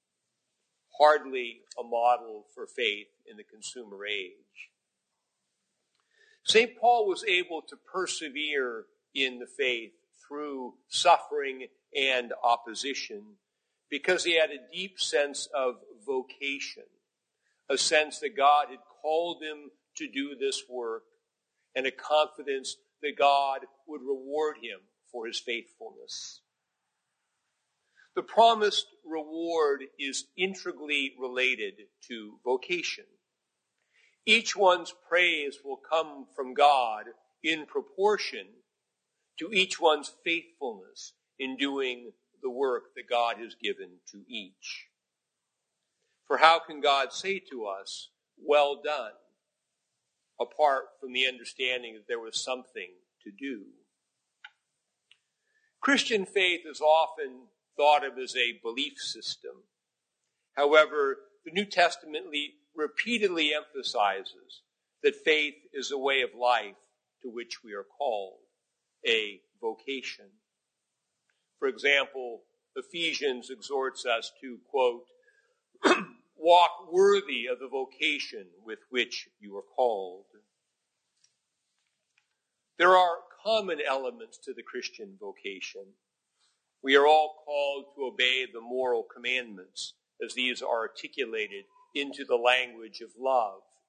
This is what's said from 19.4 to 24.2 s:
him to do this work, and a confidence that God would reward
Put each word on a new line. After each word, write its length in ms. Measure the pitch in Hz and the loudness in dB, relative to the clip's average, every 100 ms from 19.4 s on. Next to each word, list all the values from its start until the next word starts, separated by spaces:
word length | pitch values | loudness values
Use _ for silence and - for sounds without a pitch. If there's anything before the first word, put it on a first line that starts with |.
him 300 | 156 151 143 _ _ - | -10 -12 -16 _ _ -14
to 160 | 143 | -8
do 240 | 131 143 131 | -6 -6 -4
this 320 | 135 131 - | -4 -4 -8
work, 380 | 123 117 113 - _ _ _ _ _ _ | -8 -8 -8 -14 _ _ _ _ _ _
and 140 | 131 131 | -6 -4
a 40 | |
confidence 840 | 131 - 151 151 - 139 135 127 - _ _ | -6 0 2 2 -2 -6 -6 -8 -12 _ _
that 160 | 147 147 | -6 2
God 480 | 143 139 139 135 127 _ - | 4 4 2 -4 -8 _ -16
would 140 | 147 | -10
reward 560 | 127 135 | -6 -6